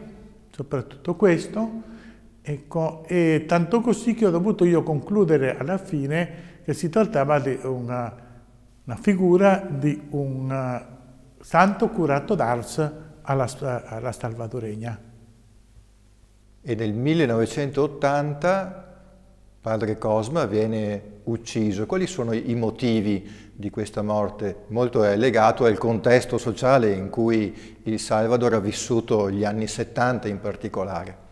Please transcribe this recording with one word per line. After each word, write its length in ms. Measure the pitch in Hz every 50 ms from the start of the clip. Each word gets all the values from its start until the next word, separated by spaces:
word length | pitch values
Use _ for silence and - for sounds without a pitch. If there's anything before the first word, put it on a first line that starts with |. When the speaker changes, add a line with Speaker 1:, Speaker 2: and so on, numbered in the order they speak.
| - - - - - - - - - - -
Speaker 1:
soprattutto 640 | - 135 - - 135 117 - - - - - 175
questo, 640 | 170 214 190 170 160 - - - 208 226 220 - - - - - - - - - - - - - -
ecco, 640 | - - 147 139 - - - 165 160 156 - - - -
e 380 | 175 180 170 160 160 151 156 160
tanto 320 | 170 175 170 165 - 233
così 340 | 226 247 208 - - 240 214
che 120 | - 220
ho 40 | 190
dovuto 340 | 170 170 185 220 214 - 185
io 200 | 175 170 160 -
concludere 760 | - 156 143 - - 202 214 202 156 160 143 135 127 127 -
alla 200 | 131 147 190 185
fine 840 | 185 - - 147 135 139 151 170 170 170 - - - - - - -
che 80 | - 143
si 160 | - - 165
trattava 520 | 151 220 220 170 - 147 135 139 151 147
di 180 | 135 135 127 - -
una, 680 | 131 131 127 120 117 123 123 120 113 - - - - - - - - - - - - - _ -
una 120 | - 117
figura 680 | - - 208 202 180 190 180 175 180 196 202 190 190 - -
di 380 | 147 135 135 147 147 147 - -
un, 400 | - 143 139 135 131 131 131 131
eh, 340 | 135 135 131 127 123 117 - - - - - - - - - - - -
santo 480 | - - - 165 185 202 202 - 233 220
curato 460 | 226 - 165 143 139 143 139 - 214
d'Ars 580 | 170 127 113 123 120 113 - - - 156 147 151 - - - - - -
alla, 260 | - 139 135 131 120 - - 147 135 123 117 -
alla 260 | - 113 113 120 127
Salvadoregna. 880 | 110 - - 120 113 117 120 110 117 127 113 110 104 107 113 117 113 - - - - - - - - _ - - _ - - _ _ - - _ _ _ _ _ _ _ _ _ _ _ _ _ _ _
Speaker 2:
E 140 | - 147 117
nel 180 | 107 113 107 104
millenovecentottanta 2000 | 110 123 147 160 - 156 123 113 113 117 107 - - 143 139 139 139 143 147 147 - - 139 143 147 147 147 147 147 - 175 190 196 185 185 185 - - - - - - - - - - - - _ _ - _ _
padre 380 | - 113 110 107 117 107 107 107
Cosma 480 | - 113 107 110 107 113 151 170 143
viene 760 | 104 101 107 110 110 113 110 107 104 101 101 - - - - -
ucciso. 640 | - 117 113 117 - - 117 107 107 98 95 107
Quali 220 | 107 190 185 185 -
sono 240 | - - 120 117 113
i 240 | 113 - 127 117
motivi 960 | 120 113 110 110 - - 120 113 110 98 104 104 95 95 - - - - - -
di 180 | - 101 101
questa 320 | - - 104 101 - 107 104
morte? 640 | 107 107 107 104 98 107 - 110 98 90 - - -
Molto 360 | 107 117 127 123 - 127 107
è 120 | 101 101
legato 480 | 101 117 131 107 113 107 113 117 - 131
al 140 | 117 107 -
contesto 600 | - 117 113 107 - 123 120 123 117 - 123 113
sociale 520 | - 123 104 - 131 127 135 135 117 107
in 180 | 98 95 92 98
cui 680 | - - 113 113 113 110 107 95 - - - - - - -
il 160 | 110 110 107
Salvador 540 | - - 113 110 110 113 123 120 117 123 110
ha 60 | 110
vissuto 680 | 95 104 101 - - - 123 117 113 - 120 107 101 98
gli 140 | 98 101 104
anni 240 | 104 104 110 110 107
settanta 580 | - - 117 - - 131 123 123 123 113 -
in 140 | 107 104 95
particolare. 800 | - 104 95 - - 107 - 107 92 95 92 85 90 95 98 - - -